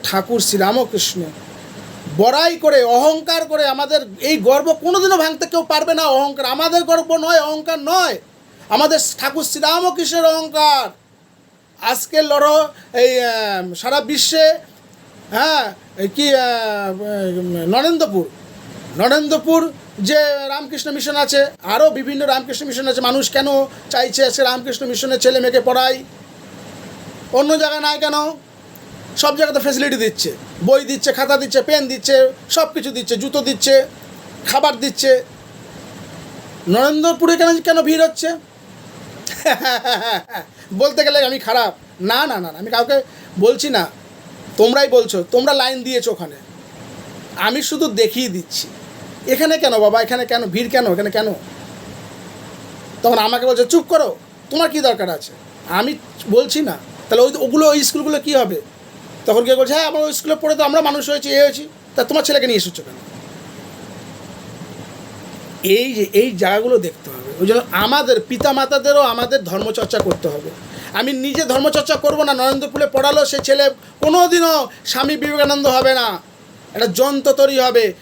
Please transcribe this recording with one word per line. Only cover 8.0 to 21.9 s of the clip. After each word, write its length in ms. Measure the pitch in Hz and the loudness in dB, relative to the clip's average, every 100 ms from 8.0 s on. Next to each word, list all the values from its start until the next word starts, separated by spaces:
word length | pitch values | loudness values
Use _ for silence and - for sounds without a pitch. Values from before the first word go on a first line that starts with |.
| 339 190 - _ _ - - | 0 -2 -10 _ _ -20 -4
আমাদের 300 | 220 302 311 - - | 2 2 2 -2 -4
ঠাকুর 260 | 277 285 | -4 -4
শ্রীরামকৃষ্ণের 800 | 311 302 302 339 359 359 330 330 320 | -6 -2 0 0 0 -2 -2 2 2
অহংকার। 640 | 320 311 311 302 285 214 - _ _ _ _ _ _ _ _ | 2 -4 2 4 4 0 -10 _ _ _ _ _ _ _ _
আজকে 400 | 214 254 - 311 | -4 -4 -2 0
লড়ো 460 | 302 285 294 302 302 - - | 2 2 4 4 2 -6 -8
এই, 320 | 247 254 254 240 | 2 2 2 0
আহ, 480 | 226 214 190 180 | -2 -4 -4 -6
সারা 280 | 175 240 285 | -8 -2 -2
বিশ্বে, 520 | 285 294 - 320 311 320 - - - - - - - | -2 -2 0 4 4 2 -6 -20 -20 -20 -20 -20 -8
হ্যাঁ, 420 | 208 302 302 220 - - - | -2 0 0 -2 -8 -20 -8
এই 100 | 196 | -6
কি, 280 | 196 294 269 | -2 2 2
আহ, 60 | 247 233 220 208 196 185 208 208 185 180 180 175 165 | 2 -2 -4 -4 -6 -8 -6 -4 -4 -4 -4 -4 0
নরেন্দ্রপুর, 600 | 226 302 330 302 196 160 - - - - - - - | 2 2 0 0 0 -4 -10 -20 -20 -20 -20 -14 -2
নরেন্দ্রপুর 760 | 233 294 302 311 311 320 320 - - - | 2 2 2 -2 2 2 2 -8 -20 -8
যে 160 | 196 302 294 285 277 | 0 2 2 -2 -6
রামকৃষ্ণ 440 | 285 285 285 302 | -8 -8 -10 -8
মিশন 240 | 285 277 294 | -6 -4 -2
আছে, 300 | 277 277 277 - | 2 2 2 -2
আরও 260 | 180 220 | -4 4
বিভিন্ন 360 | 311 | 4